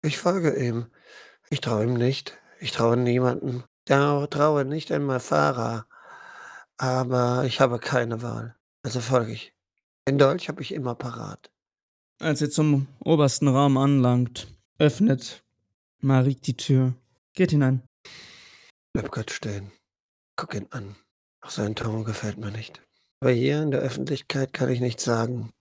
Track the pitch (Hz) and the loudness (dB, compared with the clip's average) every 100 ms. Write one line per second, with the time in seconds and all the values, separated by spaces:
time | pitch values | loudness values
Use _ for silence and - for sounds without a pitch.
0 | 151 143 180 190 165 135 123 117 117 _ | -2 -2 -2 0 0 0 -2 -4 -8 _
1 | _ - - _ _ 147 - 110 117 123 | _ -20 -20 _ _ -6 -2 0 0 2
2 | 120 135 - - _ _ 123 - 117 120 | 0 -2 -10 -20 _ _ -10 0 2 4
3 | 123 123 127 127 139 123 - _ - 139 | 2 2 2 0 -6 -8 -12 _ 0 2
4 | 143 143 143 139 147 147 135 151 - 151 | 4 0 -2 2 2 2 -2 -4 -4 -2
5 | 143 127 - 151 147 127 117 117 - - | 0 -2 0 2 2 0 -4 -4 -10 -20
6 | - - - - - - - - 131 127 | -20 -20 -20 -20 -20 -20 -20 -6 -2 0
7 | 123 127 123 123 135 - 135 120 - 131 | 0 2 2 2 -2 2 2 2 -2 -2
8 | 117 113 120 113 113 - _ _ 120 120 | 0 -4 -6 -8 -10 -16 _ _ -8 -6
9 | 117 127 113 113 - _ _ _ _ _ | 0 0 0 -8 -14 _ _ _ _ _
10 | - 139 135 147 - - 135 160 127 120 | -2 4 4 4 -6 -10 -8 -6 -6 -6
11 | 123 117 104 101 - _ _ _ _ _ | -10 -10 -12 -12 -20 _ _ _ _ _
12 | _ _ 156 147 147 156 156 139 139 - | _ _ -4 -2 -2 2 2 2 0 -8
13 | - 156 143 - 143 131 143 131 139 139 | 0 4 4 4 2 4 4 4 4 4
14 | 123 123 120 - - - _ _ 151 - | 4 4 0 -4 -16 -20 _ _ 2 4
15 | 214 131 - - _ _ _ _ _ _ | 2 2 -2 -16 _ _ _ _ _ _
16 | 135 131 131 135 - 123 - 131 127 123 | 2 4 4 0 -4 -6 2 4 4 -2
17 | _ _ _ - 185 151 131 131 - _ | _ _ _ -2 2 4 4 2 -4 _
18 | - - - - - - - _ _ - | -20 -20 -20 -20 -20 -20 -20 _ _ -6
19 | - - 110 - 110 101 98 _ _ _ | -6 -8 -8 -8 -8 -10 -12 _ _ _
20 | _ _ _ - - 208 - 127 101 104 | _ _ _ -12 -8 -8 -8 -12 -14 -18
21 | _ _ _ _ - - 104 107 117 110 | _ _ _ _ -12 -4 -4 -4 -4 -4
22 | 110 104 107 101 107 110 110 - _ _ | -6 -6 -6 -8 -10 -10 -12 -18 _ _
23 | _ _ 131 120 131 147 151 135 131 131 | _ _ 2 2 2 0 0 -2 -4 -6
24 | 131 139 - 139 135 - 127 123 123 117 | -6 -6 -4 -4 -4 -2 -2 0 -2 -2
25 | - 117 113 123 113 _ | 0 0 0 -4 -10 _